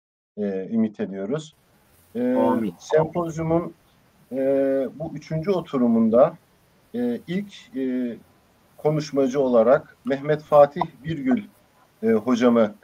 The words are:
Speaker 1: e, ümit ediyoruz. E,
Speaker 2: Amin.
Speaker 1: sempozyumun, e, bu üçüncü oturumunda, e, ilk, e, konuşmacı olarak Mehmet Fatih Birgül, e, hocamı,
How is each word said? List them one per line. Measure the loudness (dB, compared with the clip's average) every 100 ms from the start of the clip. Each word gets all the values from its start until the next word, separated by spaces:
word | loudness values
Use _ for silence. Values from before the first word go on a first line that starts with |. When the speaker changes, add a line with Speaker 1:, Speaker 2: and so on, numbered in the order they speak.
| _ _ _ -8
Speaker 1:
e, | -6 -6 -4
ümit | -2 -2 -4
ediyoruz. | -8 -8 -6 -6 -8 _ _ _ _ _ _
E, | -6 -2
Speaker 2:
Amin. | 0 0 0 -4 -8
Speaker 1:
sempozyumun, | -2 0 0 -4 -6 -4 -2 -2 -2 -14 _ _ _ _ -10
e, | -4 0 0 0 -2 -4
bu | -8 -12
üçüncü | -12 -8 -6 -2
oturumunda, | -2 -2 0 2 4 4 4 4 0 _ _ _ _ _
e, | -6 -4 -6 -6
ilk, | -8 -8 -16 -14 -8
e, | -6 -4 -6 -10 _ _ _ _ _ _
konuşmacı | -2 -2 -2 -2 0 0
olarak | 2 4 4 2 0 _
Mehmet | -6 -4 -2 -4
Fatih | 4 6 6 4 -8 -8
Birgül, | -10 -4 -2 -2 -4 _ _ _ _ -6
e, | 0
hocamı, | 0 2 2 4 4 2 -2